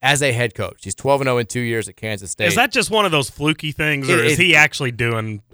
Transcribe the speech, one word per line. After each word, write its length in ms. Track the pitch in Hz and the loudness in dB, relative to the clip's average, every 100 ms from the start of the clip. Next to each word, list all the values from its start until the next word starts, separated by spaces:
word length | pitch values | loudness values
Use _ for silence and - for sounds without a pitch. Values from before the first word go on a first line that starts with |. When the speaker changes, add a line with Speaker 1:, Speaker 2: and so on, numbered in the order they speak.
Speaker 1:
as 220 | 131 143 | 0 2
a 100 | 139 | 2
head 220 | 117 120 | 0 -2
coach. 300 | - 92 - | -4 -8 -8
He's 100 | 95 | -12
twelve 260 | - 135 139 | -6 0 2
and 80 | 135 | 2
oh 80 | 123 | 0
in 80 | |
two 160 | 117 123 | -2 -4
years 260 | 120 113 98 | -2 -4 -6
at 100 | - | -8
Kansas 340 | 110 101 98 | -8 -8 -8
State. 160 | - 107 | -2 0
Speaker 2:
Is 80 | |
that 180 | 214 262 | 2 0
just 180 | 262 190 | 0 0
one 140 | 214 | 0
of 80 | 196 | 2
those 160 | 151 131 | 0 -2
fluky 440 | - 147 156 151 | -4 -2 -2 -4
things, 360 | 147 151 143 135 | -4 -4 -2 0
or 120 | 170 | 2
Speaker 1:
It, 40 | |
Speaker 2:
is 140 | 151 151 | 2 2
Speaker 1:
it 20 | |
Speaker 2:
he 140 | 180 156 | 4 6
actually 360 | 151 - 131 | 4 2 -4
doing, 500 | 117 117 113 110 104 - | -2 -2 -2 -4 -8 -12